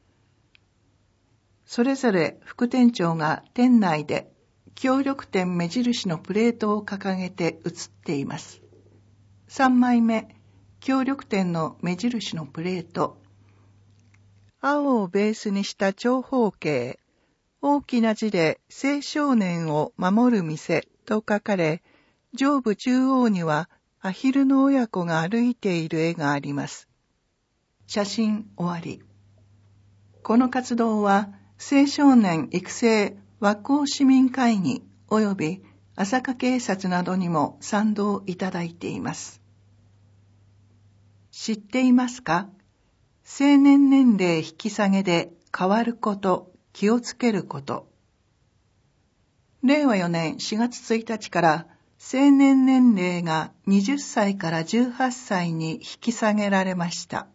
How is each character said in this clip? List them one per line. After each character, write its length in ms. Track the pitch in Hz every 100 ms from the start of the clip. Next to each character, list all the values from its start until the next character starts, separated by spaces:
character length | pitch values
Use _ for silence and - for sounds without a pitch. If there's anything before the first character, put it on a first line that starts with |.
| _ _ _ _ _ _ _ _ _ _ _ _ _ _ _ _ -
そ 180 | -
れ 120 | 240 269
ぞ 160 | 247
れ 280 | 185 156 -
副 260 | - - 240
店 220 | 262 240
長 240 | 233 170 165
が 280 | 156 156 -
店 260 | - 247 240
内 260 | 190 151 147
で 260 | - - _ _ _ - -
協 260 | 262 262
力 260 | 277 269 -
店 300 | 190 180 175
目 120 | 170
印 380 | 254 247 240 196
の 100 | 156
プ 160 | -
レ 160 | 190 233
ー 80 | 233
ト 200 | 214 208
を 60 |
掲 320 | 208 196 202 185
げ 120 | 180
て 300 | - 165 165
写 260 | 175 170 -
っ 20 |
て 240 | _ - 147
い 100 | 139
ま 120 | -
す。 240 | - - - - _ _ _ _ _ _ _
三 320 | - 262 254
枚 220 | 247 240
目、 340 | 226 226 - - _ _ _ _
協 240 | - 269
力 220 | 262 277 -
店 260 | 202 185
の 260 | 170 156 -
目 140 | 175 175
印 400 | 240 226 - 165
の 100 | 147
プ 160 | -
レ 180 | 170 185
ー 40 |
ト。 380 | 170 - 147 - _ _ _ _ _ _ _ _ _ _ _ _ _ _
青 400 | 269 294 285 247
を 60 | 190
ベ 220 | 196 208
ー 40 |
ス 160 | 220 214
に 140 | 196
し 100 | 202
た 200 | - 196
長 280 | 196 240 254
方 300 | 247 262 220
形。 480 | - 165 139 120 - _ _ _ _ _ _
大 200 | 277 285
き 200 | - 247
な 120 | 226
字 180 | 214 220
で 280 | 190 160 - _
青 320 | - 269 285
少 340 | 277 311 294 247
年 340 | 185 170 160
を 240 | 151 151 -
守 400 | 180 202 247 233
る 60 |
店 440 | 160 151 - 160 - _ -
と 100 | 214
書 240 | - 208
か 160 | - 196
れ、 260 | 160 165 _ _ _ _ _
上 280 | - 269 285
部 140 | 247 202
中 320 | - 254 262
央 220 | 262 240
に 140 | 190
は 260 | 165 151 160 _ _ _
ア 120 | 190
ヒ 200 | 185 262
ル 140 | 269 269
の 180 | 269
親 240 | 269 277 233
子 180 | 190 170
が 220 | 160 165
歩 140 | 233
い 140 | 240 240
て 220 | 202 175
い 100 | 160
る 100 | 160
絵 140 | 160
が 180 | 165 143
あ 80 | 143
り 140 | 143
ま 140 | 143 -
す。 200 | - - _ _ _ _ _ _ _ _ _ -
写 180 | - 202
真 420 | 220 214 214 220 -
終 120 | 175
わ 120 | 170
り。 220 | 156 135 - _ _ _ _ _ _ _ _ _ _ _
こ 160 | - 226
の 120 | 247
活 260 | 254 247 240
動 260 | 226 214
は 280 | 208 196 208 - _ -
青 280 | - 277 277
少 280 | - 285 247
年 320 | 196 165 143
育 200 | 175 185
成 460 | - 233 220 202 - - -
和 160 | 202 208
光 320 | 208 285 277
市 180 | - 269
民 240 | 262 262
会 300 | 254 240 220
議 240 | 160 - - _ -
及 280 | 214 214 196
び 280 | 156 185 - _ _ -
朝 260 | 196 254
霞 160 | 254 247
警 220 | 247 254
察 280 | 240 196 190
な 140 | 180
ど 140 | 180 185
に 120 | 180
も 300 | 160 147 -
賛 360 | - 208 220 208
同 260 | 208 202 -
い 100 | 175
た 140 | 190
だ 100 | 185
い 120 | 170
て 140 | 170 -
い 120 | 147
ま 160 | - -
す。 260 | - - _ _ _ _ _ _ _ _ _ _ _ _ _ _ _ _ _ _ _
知 220 | - -
っ 40 | 214
て 240 | - 254
い 100 | 254
ま 160 | 247 247
す 140 | -
か？ 280 | - 170 202 - _ _ _ _ _ _
成 340 | - - 277 285
年 320 | 277 277 277
年 260 | 269 254 196
齢 220 | 180 165
引 180 | 156 -
き 120 | 220
下 200 | 202 202
げ 120 | 196
で 320 | 190 170 - - _ -
変 100 | 185
わ 160 | 214
る 120 | 233 233
こ 200 | 220 202
と、 360 | 196 180 - _ _
気 200 | - 202
を 100 | 240
つ 160 | 240 -
け 140 | 240
る 120 | 202
こ 180 | - 139
と。 280 | 139 120 - _ _ _ _ _ _ _ _ _ _ _ _ _ _ _ _ _
令 240 | 254 294 285
和 80 | 208
四 120 | 175
年 300 | 165 160 -
四 180 | - 214
月 380 | 240 - - 226
一 140 | 226
日 200 | 220 -
か 120 | 175
ら 260 | 165 156 165 _ _ _
成 320 | - 262 285
年 360 | 277 277 269 262
年 280 | 262 247
齢 300 | 202 180 175
が 280 | 170 160 156 _ -
二 160 | 196
十 160 | 196 277
歳 400 | - - 202 196
か 140 | 165
ら 120 | 165
十 280 | 165 226 247
八 200 | 240 262
歳 400 | 247 - 196 175
に 220 | 165 160
引 60 | 160 - -
き 120 | -
下 240 | 226 214 208
げ 160 | 202
ら 120 | 196
れ 120 | 190 185
ま 160 | 175
し 160 | - -
た。 200 | - -